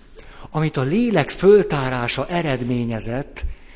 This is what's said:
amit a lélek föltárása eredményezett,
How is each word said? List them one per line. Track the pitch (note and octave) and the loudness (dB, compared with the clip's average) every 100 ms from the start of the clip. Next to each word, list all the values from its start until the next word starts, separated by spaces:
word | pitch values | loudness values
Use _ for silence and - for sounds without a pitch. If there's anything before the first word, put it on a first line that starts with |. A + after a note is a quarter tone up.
| - - - - - | -20 -20 -20 -18 -8
amit | D#3 D#3 C#3+ | -2 -2 0
a | |
lélek | C3 G3 A#3+ F#3 C3+ | 0 0 2 2 0
föltárása | - F#3 G#3 - D3 C3 B2+ A#2+ - - | 2 6 6 6 0 -2 -2 -2 -2 -2
eredményezett, | F3 D#3+ B2+ A#2+ B2 A#2 A2+ G#2 B2 C#3+ - - - - | -2 0 -2 -2 -2 -2 -4 -4 -6 -8 -8 -8 -8 -14